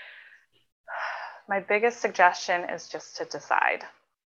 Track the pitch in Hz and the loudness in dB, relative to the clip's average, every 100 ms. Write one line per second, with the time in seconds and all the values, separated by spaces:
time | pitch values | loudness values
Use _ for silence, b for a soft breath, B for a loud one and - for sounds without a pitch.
0 | B B B B B _ _ _ - B | B B B B B _ _ _ -10 B
1 | B B B B - 196 185 208 233 233 | B B B B -2 -2 2 2 2 2
2 | - - 180 175 - 175 180 170 - 160 | -2 6 6 6 -2 -2 -2 -8 -8 -12
3 | - - 165 - - - - - - - | -10 -10 -8 -8 0 2 2 0 -6 -20
4 | _ _ _ | _ _ _